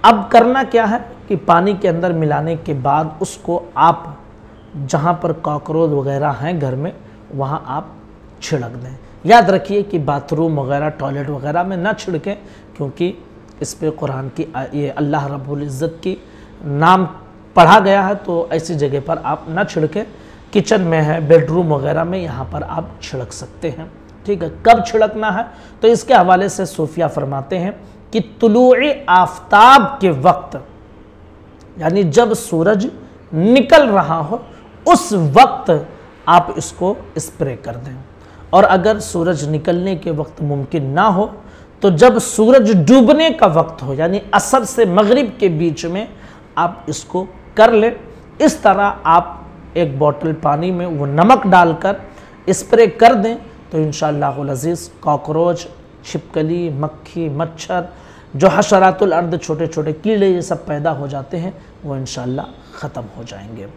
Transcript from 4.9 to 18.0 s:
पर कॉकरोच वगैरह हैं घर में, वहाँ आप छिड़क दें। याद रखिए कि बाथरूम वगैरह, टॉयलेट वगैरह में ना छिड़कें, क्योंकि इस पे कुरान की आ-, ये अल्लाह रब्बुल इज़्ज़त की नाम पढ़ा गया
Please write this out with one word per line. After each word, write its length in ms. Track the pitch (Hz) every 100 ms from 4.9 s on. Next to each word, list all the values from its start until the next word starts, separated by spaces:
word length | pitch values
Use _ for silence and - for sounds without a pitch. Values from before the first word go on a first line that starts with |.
| 160 165 170
पर 100 | 175
कॉकरोच 580 | 160 160 147 - 156 165
वगैरह 380 | 143 135 139 147
हैं 260 | 120 147 180
घर 160 | 135
में, 200 | 131 165 - - - -
वहाँ 340 | 135 135 151 -
आप 280 | 139 - - - - - -
छिड़क 300 | - 147 123
दें। 220 | - 123 - - -
याद 260 | 160 233 185
रखिए 320 | 190 190 202
कि 160 | 202 170
बाथरूम 600 | 147 143 - 156 165 147
वगैरह, 280 | 131 143 151
टॉयलेट 380 | 151 135 139 143
वगैरह 320 | 143 139 160
में 120 | 185 185
ना 160 | 190
छिड़कें, 440 | 214 - 160 196 202 - - - -
क्योंकि 420 | 143 - 175 - - - - -
इस 100 | -
पे 160 | - 156
कुरान 360 | 156 143 131 135
की 160 | - -
आ-, 160 | 131
ये 240 | 135 147 143
अल्लाह 360 | - 147 147 139
रब्बुल 360 | 143 135 143
इज़्ज़त 360 | 147 131 160 165
की 140 | 185 175 - - - -
नाम 400 | 151 143 170 190 180 - - - - -
पढ़ा 220 | 165 214
गया 220 | 196 196